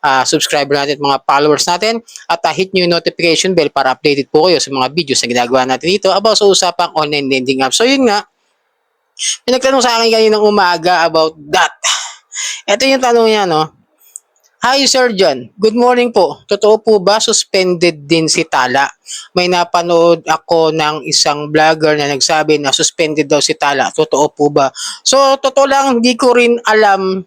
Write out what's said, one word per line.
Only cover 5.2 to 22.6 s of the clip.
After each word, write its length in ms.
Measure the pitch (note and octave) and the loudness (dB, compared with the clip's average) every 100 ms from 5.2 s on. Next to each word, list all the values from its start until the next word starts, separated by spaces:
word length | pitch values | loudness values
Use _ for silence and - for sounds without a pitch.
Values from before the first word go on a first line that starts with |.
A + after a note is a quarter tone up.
| A#2 | -2
na 40 | |
ginagawa 260 | A#2+ A#2+ C3 B2+ | -4 0 0 0
natin 240 | B2+ D#3+ | -2 -2
dito 240 | G#3 F#3+ | 0 0
about 240 | F#3+ A3 G#3 | 0 0 2
sa 80 | G3+ | 2
usapang 480 | F#3 F3+ E3+ E3+ | 2 0 -2 -4
online 320 | D#3 D3+ D3 C#3 | -2 -2 -2 -2
lending 400 | C3+ B2+ C3 C3 | -2 -2 -2 -2
app. 80 | |
So 80 | - | 0
yun 240 | A#3+ C4+ B3 | 0 2 2
nga, 160 | G3+ - _ _ _ _ _ _ _ _ - - - - | 0 -6 _ _ _ _ _ _ _ _ -8 -6 -4 -2
may 80 | B3+ | 0
nagtanong 240 | C4 C4+ | 0 2
sa 160 | B3 A3+ | 0 0
akin 160 | A3+ | 0
kaninang 320 | A3 A3 G#3+ G#3 | 2 2 4 2
umaga 560 | G#3 F3+ F3 E3+ F3+ | 2 2 0 0 2
about 320 | E3 D#3+ D#3+ D#3+ D3 | 2 0 0 -4 -4
that. 240 | F3 E3+ - - - - - _ - - - - | 0 0 -2 -6 -6 -10 -18 _ -12 -12 -12 -4
Ito 160 | A#3+ C4+ | 0 2
yung 160 | C4+ | 0
tanong 240 | B3 A#3 A3+ | 2 2 2
niya, 240 | G#3+ F#3 | 2 0
no? 320 | D#3 D#3 _ _ _ _ - _ _ _ _ | 0 -2 _ _ _ _ -20 _ _ _ _
"Hi, 240 | A#3+ C#4 C4+ | -2 0 0
Sir 320 | C4 B3 G3 | 2 0 2
John. 320 | F3+ C3+ B2 - | 0 0 -10 -2
Good 160 | G#3+ | -2
morning 400 | A3+ B3 B3 A#3+ | 2 2 2 0
po. 320 | A3+ E3 C#3+ - | 0 0 -2 -6
Totoo 400 | G3 G#3 A3 A3 | 0 2 2 2
po 160 | G#3 | 2
ba 160 | F3+ G#3+ | 2 0
suspended 880 | A3+ G#3+ - G3 F#3 F3+ F3 D#3 C#3+ | 0 -2 -2 -2 0 0 0 -2 -2
din 240 | E3 D#3+ | 0 2
si 160 | E3+ D#3+ | -2 -2
Tala? 400 | C#3+ B2+ C3 C#3 _ - - - | -2 0 -2 -2 _ -18 -18 -6
May 160 | F#3 F3+ | -2 0
napanood 720 | F3+ F3 F3 F3 E3+ E3+ E3 D#3+ | 0 0 -2 0 2 4 2 0
ako 400 | D#3 - E3 D#3+ | -6 0 0 2
ng 320 | D#3+ D3+ D#3 D#3 | 0 -4 -4 -4
isang 400 | D3+ D#3 D3 D3+ | -2 0 -2 -2
vlogger 480 | D3+ D#3 D#3+ D#3 D3+ | 2 2 2 0 0
na 80 | C#3+ | -2
nagsabi 560 | C#3 D3 D#3+ D#3 D3+ | -2 0 0 0 0